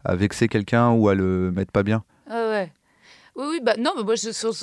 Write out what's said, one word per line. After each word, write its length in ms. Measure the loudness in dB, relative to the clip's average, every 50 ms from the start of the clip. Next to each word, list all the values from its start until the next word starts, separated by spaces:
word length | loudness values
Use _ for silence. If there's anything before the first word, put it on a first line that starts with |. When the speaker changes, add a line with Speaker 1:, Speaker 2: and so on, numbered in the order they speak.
| _
Speaker 1:
à 120 | -2 0
vexer 340 | 2 0 0 2 0 -2 0
quelqu'un 400 | 0 -2 -2 0 2 2 4 4
ou 180 | 4 4 4
à 80 | 4 4
le 340 | 4 2 2 2 0 0 0
mettre 200 | 0 -2 -4 0
pas 120 | _ 0 2
bien. 200 | 2 0 -2 -2 _ _ _ _ -8
Speaker 2:
Ouais, 60 | -6
ouais. 360 | -4 -2 -2 -2 -2 -4 -6 -10 _ _ _ _ _ _ -20 -20 -20 _ _ _
Oui, 60 | -10 -6 -6
oui, 100 | -6 -2
bah, 120 | 0 0 0
non, 140 | 2 0 -2 -2
mais 60 | -2 -2
moi, 120 | -2 -2
je, 160 | -2 -2 -8
sur 220 | -8 -4 -4 -4 -4 -6